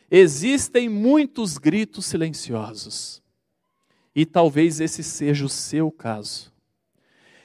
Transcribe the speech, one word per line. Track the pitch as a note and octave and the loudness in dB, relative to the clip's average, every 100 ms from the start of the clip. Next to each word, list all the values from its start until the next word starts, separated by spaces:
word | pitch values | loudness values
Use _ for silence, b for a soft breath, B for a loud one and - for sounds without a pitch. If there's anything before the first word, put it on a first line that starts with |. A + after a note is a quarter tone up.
| _ | _
existem | F3+ F3+ C#3 G#3+ C4+ - B3 A#3+ | 6 6 4 -2 -2 0 -2 -2
muitos | G#3 A3+ D4+ C#4+ - G#3+ C#3+ | 0 4 4 2 -2 -6 -2
gritos | D3+ G3+ G#3+ - F3+ | 0 0 -2 -8 -6
silenciosos, | F3+ D#3+ D3+ - A#2 G#2+ G#2+ G#2 - - - _ _ _ _ _ _ _ _ _ D3 | -4 -4 -6 -8 -8 -8 -12 -14 -12 -14 -16 _ _ _ _ _ _ _ _ _ -2
e | D#3+ | 0
talvez | F#3 E3 C#3+ E3 D3+ | 2 2 4 2 2
esse | D#3+ - | -6 -6
seja | D#3 - D3 D3 C3+ | -10 -4 -2 -2 -2
o | |
seu | - - D3 D#3 | -6 -6 -4 -4
caso. | D#3 A#2 A2 G#2 - - _ _ _ _ _ _ _ _ _ | -4 -8 -8 -10 -14 -16 _ _ _ _ _ _ _ _ _